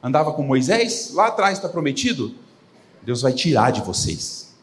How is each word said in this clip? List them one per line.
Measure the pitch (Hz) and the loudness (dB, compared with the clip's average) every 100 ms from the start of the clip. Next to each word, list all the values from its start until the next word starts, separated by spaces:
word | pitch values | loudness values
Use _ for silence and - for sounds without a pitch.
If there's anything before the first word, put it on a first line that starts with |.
Andava | 131 139 156 | 2 2 2
com | 151 | -2
Moisés, | 139 135 127 220 240 - - | 2 2 4 2 2 -2 -6
lá | 160 220 | 2 2
atrás | 220 196 196 | 4 0 0
tá | 180 | -6
prometido. | 170 139 135 247 156 107 - - _ _ _ _ - | -2 -2 0 -2 -2 -6 -10 -20 _ _ _ _ -16
Deus | - 120 | -6 0
vai | 131 | 0
tirar | 127 175 131 117 | 2 2 4 4
de | 117 | 2
vocês. | 104 87 - 78 - - - _ | -4 -4 -4 -4 -8 -12 -18 _